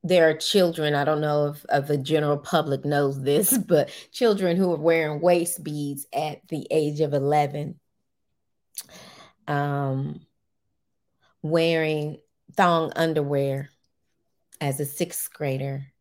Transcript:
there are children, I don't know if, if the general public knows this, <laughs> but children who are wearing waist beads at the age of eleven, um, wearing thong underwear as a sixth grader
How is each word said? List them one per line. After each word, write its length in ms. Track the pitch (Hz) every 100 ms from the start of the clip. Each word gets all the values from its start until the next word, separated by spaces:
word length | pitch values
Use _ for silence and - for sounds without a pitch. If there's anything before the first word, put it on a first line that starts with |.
there 260 | 170 180 160
are 60 |
children, 600 | 156 - 202 175 165 151
I 100 | 147
don't 160 | 143 151
know 280 | 151 147 147
if, 160 | 147 -
if 160 | 143 139
the 120 | 147
general 400 | 135 156 147 147
public 460 | - 160 139 139
knows 380 | 147 143 139 139
this, 340 | 135 143 190 254
<laughs> 80 | 180
but 240 | 160 - - -
children 440 | - 233 202 185 175
who 160 | 185
are 40 | 156
wearing 440 | 160 165 156 147
waist 420 | 175 175 170 -
beads 440 | 151 147 143 143 -
at 340 | - 151 147 _
the 180 | 156 -
age 300 | 156 151 147
of 140 | 151
eleven, 640 | 143 139 151 147 147 147 - _ _ _ _ _ _ _ _ _ - - - - - - _ -
um, 720 | 143 143 143 139 135 143 147 _ _ _ _ _ _ _ _ _ _ _ _
wearing 760 | 156 165 165 165 156 151 151 - _ _ - -
thong 360 | 180 165 160 -
underwear 720 | 165 151 143 143 139 135 139 _ _ _ _ _ _ _ _ -
as 200 | 147 135
a 40 |
sixth 480 | 143 - 175 - -
grader 540 | - 147 131 139 139 135 _